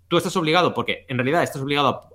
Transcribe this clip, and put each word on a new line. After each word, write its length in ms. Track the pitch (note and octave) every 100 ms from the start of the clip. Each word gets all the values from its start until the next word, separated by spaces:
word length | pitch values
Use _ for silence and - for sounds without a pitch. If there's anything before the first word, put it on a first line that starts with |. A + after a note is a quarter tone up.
| -
Tú 80 | E3+
estás 180 | F#3 F#3+
obligado, 380 | D#3 E3 D#3
porque 320 | A#2+ A2+ - -
en 100 | B2+
realidad 240 | B2+ E3+
estás 200 | C3 C#3+
obligado 480 | C3+ C#3+ C#3 - -